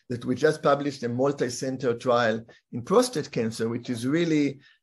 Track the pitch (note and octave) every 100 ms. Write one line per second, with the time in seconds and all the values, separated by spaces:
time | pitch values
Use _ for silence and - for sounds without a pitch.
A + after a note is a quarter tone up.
0 | - A#2+ A#2+ B2+ D3+ D3+ D3+ C#3 C#3+ C3+
1 | A#2+ A#2+ C#3 C#3+ B2 A#2 C3+ C3 C3 A#2+
2 | B2+ A#2+ A#2 A2 A2+ - _ A#2+ A#2 G3
3 | B3+ D#3 C#3 C#3 A2+ A2+ A2+ A#2 A#2+ A#2+
4 | B2 D#3 E3+ D3+ C#3+ C#3 - _